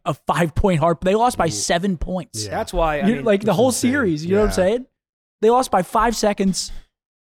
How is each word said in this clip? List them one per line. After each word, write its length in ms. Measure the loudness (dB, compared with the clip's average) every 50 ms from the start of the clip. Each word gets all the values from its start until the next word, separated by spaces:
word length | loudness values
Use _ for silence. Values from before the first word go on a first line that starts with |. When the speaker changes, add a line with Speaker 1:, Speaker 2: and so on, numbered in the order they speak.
| -8
Speaker 1:
a 80 | -8 -8
five 400 | -6 _ -4 0 0 0 -2 0
point 260 | 0 2 2 2 2
hard. 180 | 2 2 0 0 0
They 120 | 0 2
lost 220 | 2 2 0 0
by 100 | 0 -2
Speaker 2:
Yeah. 40 | -2 -2
Speaker 1:
seven 460 | -4 -2 -2 -2 0 0 -2 -4 -2
points. 460 | -4 -6 -6 -6 -8 -10 -10 -10 -8
Speaker 2:
Yeah. 80 | -6 -6
Speaker 3:
That's 200 | -6 -6 -4 -2
why, 280 | 0 0 0 0 0
I 60 | 0
Speaker 1:
You, 100 | 0 0
Speaker 3:
mean, 80 | 0 0
Speaker 1:
like, 160 | 0 0 2
the 60 | 2
Speaker 2:
That's 100 | 0 2
Speaker 1:
whole 120 | 2 2 2
Speaker 2:
insane. 220 | 2 0 0 0
Speaker 1:
series, 340 | 0 2 0 0 -2 -2 -2
you 100 | 0 0
know 60 | 2 2
what 20 |
I'm 40 | 2
Speaker 2:
Yeah. 40 | 2 2 0 2
Speaker 1:
saying? 160 | 0 -2 -4 _ _ _ _ _ _ _ _ _ _ 0 2
They 80 | 2
lost 200 | 4 4 2 2
by 120 | 0 0 0
five 340 | 0 0 0 0 0 0
seconds. 560 | 0 0 -2 0 0 0 -2 0 -2 -4 -8 -10 -12 -14 _ _ _ _ _ _ _